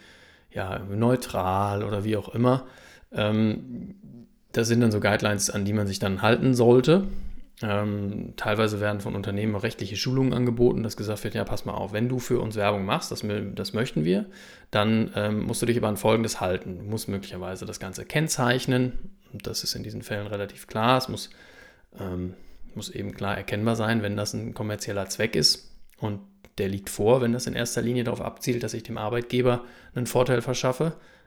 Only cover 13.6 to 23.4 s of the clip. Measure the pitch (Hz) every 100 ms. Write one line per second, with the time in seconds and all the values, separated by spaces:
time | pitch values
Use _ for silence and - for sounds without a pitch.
13.6 | 190 107 - - 160 196 214 - - -
14.6 | - 107 107 110 110 - 104 107 - 113
15.6 | 117 117 110 101 110 113 113 - 92 92
16.6 | 98 90 101 107 - 98 - 92 90 92
17.6 | 92 104 98 92 - 151 156 - 123 127
18.6 | - 127 127 - - - - 101 - -
19.6 | - 117 107 107 104 104 104 104 98 -
20.6 | - 110 117 131 - 101 - - - -
21.6 | - - _ - 95 90 90 90 - -
22.6 | - 113 - 107 101 101 101 107